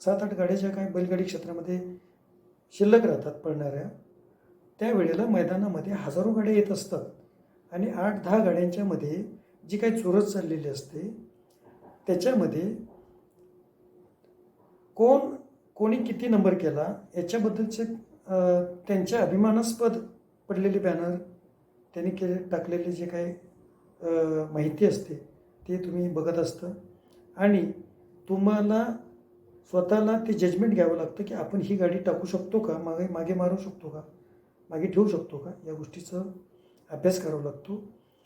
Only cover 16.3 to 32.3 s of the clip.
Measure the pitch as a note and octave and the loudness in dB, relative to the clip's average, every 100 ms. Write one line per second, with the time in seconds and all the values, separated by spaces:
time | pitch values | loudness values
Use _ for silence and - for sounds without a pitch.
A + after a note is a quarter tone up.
16.3 | G#3+ F#3 F3 D#3+ C#3+ D#3+ G#3 - F3+ F3 | 4 6 4 0 -2 -4 -6 -8 -8 -4
17.3 | A3+ G#3+ A3 A3 - A3+ A3+ - - - | 0 0 -2 -4 -4 -6 -8 -14 -20 -4
18.3 | F#3 F3+ F3+ F3+ - - G3 F3 A#3 E3+ | 0 4 2 0 -8 -2 -2 0 2 2
19.3 | F#3+ A3 A3 A3+ - A#3 A3+ - - _ | 4 4 4 2 0 0 0 -8 -18 _
20.3 | _ _ F#3 G3 G3 F#3+ E3 F3 F3+ - | _ _ -2 0 2 0 0 -2 -6 -10
21.3 | - _ _ _ _ _ F3 F3 F#3 F#3 | -20 _ _ _ _ _ -6 -4 -2 -4
22.3 | F3+ - E3 - F3 F3 E3+ F3 F3 F3 | -4 -4 -6 -4 -4 -4 -6 -6 -6 -6
23.3 | - - _ - _ _ _ E3+ E3 D#3+ | -8 -16 _ -20 _ _ _ -2 2 2
24.3 | D#3 D#3 D3+ D3+ - G3+ - - - - | 0 -2 -2 -2 2 2 2 -6 -14 -16
25.3 | _ _ _ - F3+ F3+ F3 F3 D#3+ D#3 | _ _ _ -8 -6 -4 -4 -2 -2 -2
26.3 | E3 D#3 - F3+ G#3 - - _ - - | 0 -2 -4 -12 -12 -18 -20 _ -20 -20
27.3 | - G3+ G3+ E3 - - _ - - - | 2 4 4 2 -6 -14 _ -20 -20 -6
28.3 | F#3+ G3+ G#3+ G#3 A3 A#3 - - - _ | 2 4 4 4 2 2 -4 -12 -20 _
29.3 | _ - - _ F3+ F3+ G#3+ G#3+ A3+ A3 | _ -20 -20 _ 0 4 4 4 2 0
30.3 | F#3+ F3 F3 A3 F3+ E3 E3 D#3+ - G3+ | 2 2 4 2 4 4 4 -2 -6 -8
31.3 | F3 D#3 G3+ - G3 F3 F#3 - - F#3+ | -6 -4 -4 0 2 2 2 0 -2 -2